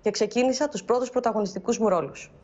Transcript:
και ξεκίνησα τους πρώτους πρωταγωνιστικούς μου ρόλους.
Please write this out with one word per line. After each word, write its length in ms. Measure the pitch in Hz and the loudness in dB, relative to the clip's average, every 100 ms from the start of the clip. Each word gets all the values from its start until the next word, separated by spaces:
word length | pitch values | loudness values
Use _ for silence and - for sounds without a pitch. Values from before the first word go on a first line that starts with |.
και 100 | 214 | -2
ξεκίνησα 580 | 202 214 233 254 247 294 | 0 0 2 2 2 0
τους 140 | 170 | -2
πρώτους 260 | - 247 254 | 0 0 0
πρωταγωνιστικούς 680 | 247 240 214 196 196 214 233 | 0 0 0 -2 -4 -4 0
μου 100 | 220 | 2
ρόλους. 420 | 180 143 - - - | 2 -2 -10 -18 -20